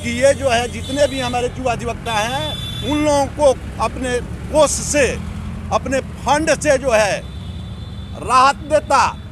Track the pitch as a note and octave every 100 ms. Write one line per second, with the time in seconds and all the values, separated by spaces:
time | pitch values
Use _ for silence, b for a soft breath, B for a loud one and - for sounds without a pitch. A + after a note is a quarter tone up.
0 | A#3+ A#3 C4 C#4 C4+ A#3 A#3+ A#3 - C4+
1 | C#4+ C4+ B3 B3 B3 - B3+ A3+ A#3 A3+
2 | A#3 A3 A3 C4 G#3 F3+ - - A#3 D4
3 | D4+ C#4+ C4+ - D4 B3+ - - A3 A#3+
4 | B3+ B3 - - - D4 D#4 - - D4
5 | A#3+ C#3 - - - - - G#3+ B3+ C4+
6 | B3+ - - C#4+ D#4 C#4+ D4+ C4+ C4 A3
7 | G#3 D3+ - - - - - - - -
8 | - - F#3+ B3+ C4 C#4+ D4+ D4+ - C#4
9 | F#3+ A2 -